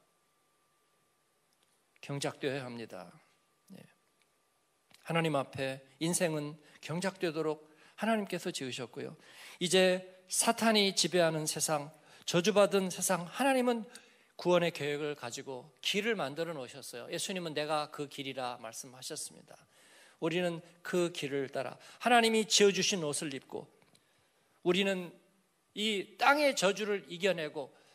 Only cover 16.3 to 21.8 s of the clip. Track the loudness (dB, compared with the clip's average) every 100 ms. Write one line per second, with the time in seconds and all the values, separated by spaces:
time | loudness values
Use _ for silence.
16.3 | -2 -4 -4 -8 -12 -12 -12 -8 -6 -4
17.3 | -4 -4 -4 0 0 -2 -6 -8 -6 -8
18.3 | -6 -6 -6 -12 -12 -14 -14 -12 -10 -10
19.3 | -14 -20 -20 _ _ -20 -20 -20 _ -2
20.3 | 0 0 -2 -10 -16 -4 0 0 -2 -4
21.3 | -2 -2 -4 -6 -10